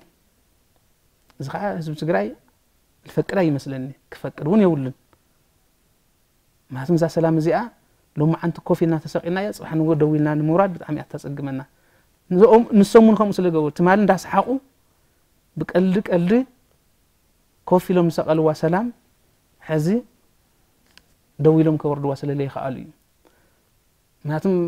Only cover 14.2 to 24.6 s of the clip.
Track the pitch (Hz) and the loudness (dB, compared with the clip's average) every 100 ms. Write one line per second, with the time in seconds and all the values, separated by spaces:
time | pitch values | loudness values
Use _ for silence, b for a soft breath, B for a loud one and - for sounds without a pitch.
14.2 | - 190 208 262 _ _ _ _ _ _ | -2 -2 -2 -4 _ _ _ _ _ _
15.2 | _ _ _ 160 156 180 190 185 - 180 | _ _ _ -10 -2 0 2 0 0 0
16.2 | 175 233 262 _ _ _ _ _ _ _ | 2 0 0 _ _ _ _ _ _ _
17.2 | _ _ _ _ - 180 - 180 170 160 | _ _ _ _ 0 0 2 2 2 0
18.2 | - 160 156 156 160 180 240 - _ _ | -2 0 0 0 -2 -2 -4 -10 _ _
19.2 | _ _ _ _ - 156 156 226 233 _ | _ _ _ _ -6 -2 0 -2 -4 _
20.2 | _ _ _ _ _ _ _ _ _ _ | _ _ _ _ _ _ _ _ _ _
21.2 | _ - 151 160 160 151 151 143 143 135 | _ 0 2 4 2 0 -4 -4 -6 -6
22.2 | 147 143 139 - 139 120 - _ _ _ | -6 -6 -6 -8 -10 -10 -16 _ _ _
23.2 | _ _ _ _ _ _ _ _ _ _ | _ _ _ _ _ _ _ _ _ _
24.2 | 147 151 196 180 | -8 -4 -2 -2